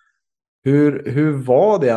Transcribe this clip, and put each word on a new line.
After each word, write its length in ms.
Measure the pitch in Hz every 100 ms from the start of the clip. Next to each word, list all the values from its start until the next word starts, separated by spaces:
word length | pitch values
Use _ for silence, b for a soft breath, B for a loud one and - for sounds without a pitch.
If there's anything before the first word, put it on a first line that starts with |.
| b b _ _ _ _
Hur, 400 | 135 143 147 139 -
hur 200 | 131 156
var 480 | 139 127 127 202 202
det 100 | 131